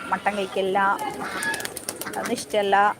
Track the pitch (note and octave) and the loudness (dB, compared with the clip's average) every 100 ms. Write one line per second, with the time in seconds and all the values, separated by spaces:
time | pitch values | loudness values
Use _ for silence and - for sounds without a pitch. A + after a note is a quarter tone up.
0 | - F#3+ G3 G#3 F#3+ F#3+ F#3+ G3 G3 - | 2 2 2 -2 -4 -2 0 2 2 2
1 | G#3+ - - - - A5 - - - - | -2 -6 -8 -4 -4 -4 -6 -8 -10 -10
2 | - G3 F#3+ A#3+ - G#3+ G3+ G3 G#3 | -8 -6 -4 -4 -2 0 4 6 4